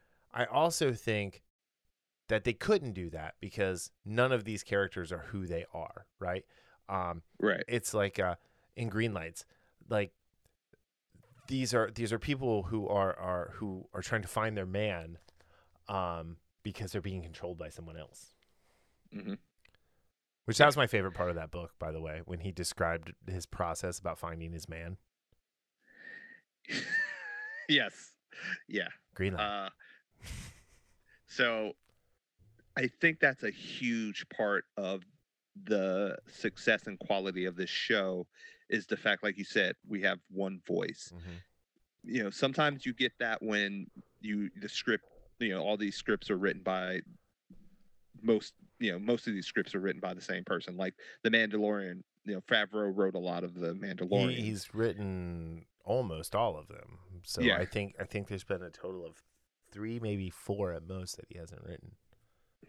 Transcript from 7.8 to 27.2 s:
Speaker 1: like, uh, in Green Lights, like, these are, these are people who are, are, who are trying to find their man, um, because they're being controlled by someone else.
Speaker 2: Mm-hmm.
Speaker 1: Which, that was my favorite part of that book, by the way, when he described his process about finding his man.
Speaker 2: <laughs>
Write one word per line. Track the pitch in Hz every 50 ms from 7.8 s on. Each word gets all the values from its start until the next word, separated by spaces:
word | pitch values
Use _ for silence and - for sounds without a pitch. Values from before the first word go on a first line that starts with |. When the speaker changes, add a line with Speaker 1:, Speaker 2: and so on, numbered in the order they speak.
| - - -
Speaker 1:
like, | 107 101 98 - -
uh, | 92 90 85 - _ _ _ _ _ _ -
in | - 117 110
Green | 95 110 113 113 101
Lights, | 87 82 82 85 - - _ _ _ _ _ _ _ - -
like, | 113 104 101 92 _ _ _ _ _ _ _ _ _ _ _ _ _ - _ _ _ _ _ _ _ - - _ - - - -
these | 135 131 131 113 123
are, | 117 110 101 113
these | 117 117 101 113
are | 110
people | - 147 143 131 135 123 110 104 92
who | 87 113 107 101 -
are, | 101 101 98 95 - -
are, | 92 92 90 87 85 - -
who | - 110 101 92 92 - - -
are | 92
trying | 87 - 117 110
to | 98 -
find | - 113 110 110 107 101
their | 92
man, | 92 92 101 107 104 92 85 82 82 85 - - _ - - - - - - _ _ _ _ _ -
um, | 101 95 92 87 85 82 80 85 82 - _ _ _ _ -
because | 107 92 - 107 95
they're | - 101
being | 87 98 92 90 82
controlled | 82 82 - - 87 87 82
by | 80 78
someone | - - 82 80 78 80
else. | 76 - - - - - _ _ _ _ _ _ _ _ _ _ _ _ _ _ _ - -
Speaker 2:
Mm-hmm. | - - - 98 - _ _ _ _ _ _ _ _ _ _ _ _ _ _ _ _ _ _ _ _ -
Speaker 1:
Which, | - 110 -
that | 147
was | 151 135 147
my | 127 110
favorite | - 104 95 95 87
part | 90 90 90
of | 85
that | 82 80 78
book, | - 87 85 82 - -
by | 82 80
the | 78 80
way, | 80 78 78 82 87
when | - 90 85
he | 82 98
described | 78 90 87 - - - 90 82 85 82 80 80 - _ - 92
his | 92 90 -
process | - - - 90 85 82 - - 90 87 -
about | - 87 80 -
finding | - 85 82 82 82 82 85
his | 78 - -
man. | 80 82 85 85 92 - _ _ _ _ _ _ _ _ _ _ _ _ _ _ _ _ _ _ - - - - - - - - - - _ _ _ _ - -
Speaker 2:
<laughs> | - - - - 855 906 880 - - -